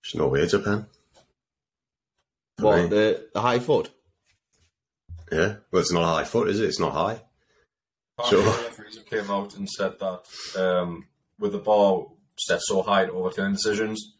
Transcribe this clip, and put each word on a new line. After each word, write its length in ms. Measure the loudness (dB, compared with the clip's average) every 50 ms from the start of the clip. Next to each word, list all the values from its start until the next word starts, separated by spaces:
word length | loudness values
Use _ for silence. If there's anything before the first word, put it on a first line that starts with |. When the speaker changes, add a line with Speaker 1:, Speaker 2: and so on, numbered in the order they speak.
| _
Speaker 1:
There's 120 | -10 -4
no 120 | -2 0
way 140 | 2 2 2
it's 120 | 2 4 2
a 60 | 0
pen. 260 | 2 0 -2 -2 -4 -10 _ _ _ _ _ _ _ _ _ _ _ _ _ _ _ _ _ _ _ _ _ _ _ _ _ _ _ _ _ _ _ _ _ 0
For 60 | 2
Speaker 2:
What, 160 | 4 4 4 4
Speaker 1:
me. 40 | 2
Speaker 2:
the, 380 | 2 4 4 4 2 0 -4 -8 _
the 80 | -2
high 180 | 0 2 0 0
foot? 300 | 2 2 0 0 0 -4 _ _ _ _ _ _ _ _ _ _ _ _ _ _ _ _ _ _ _ _ _ _ _ _ -18 -18 -8 -4
Speaker 1:
Yeah, 240 | 0 2 2 2 0 -6 _ _
well, 100 | 0 0
it's 100 | 2 2
not 120 | 2 2 2
a 40 | 2 2
high 60 | 0 -2
foot, 240 | 0 0 0 0 0
is 100 | 0 0
it? 60 | 0
It's 120 | -2 0 0
not 140 | -2 -2 0
high. 280 | 0 -2 -2 -2 -6 -12 _ _ _ _ _ _ _ _ _ _ _ _ _ _ _ _ _ _
Speaker 3:
Part 120 | -6 0 2
Speaker 1:
So 100 | 4 4
Speaker 3:
of 60 | 4
the 180 | 4 2 0 -4
referees 320 | -10 -14 -16 -20 -20 -20
have 80 | -20 -14
came 240 | -8 -6 -6 -4 -4
out 240 | -4 -6 -6 -8 -10
and 120 | -12 -10 -10
said 240 | -6 -4 -4 -6 -4 -6
that, 220 | -8 -8 -8 -8 _ -20 -18 -16 -14 -10 -4 0
um, 480 | 0 2 2 0 -2 -4 -8 -12 -14 _ _ _ _ _ _ _
with 140 | -4 -4 -4
the 40 |
bar 480 | -4 0 2 4 6 6 4 4 0 -4 -10 -18 _ _ _ _
set 220 | -10 -2 -2 -2 -2
so 220 | 0 0 0 0 0
high 220 | 2 2 2 2
to 60 | 0 -2
overturn 400 | -4 -4 -4 -4 -2 -2 -2 -2
decisions 640 | -2 -2 -2 0 -2 -2 -4 -4 -8 -10 -14 _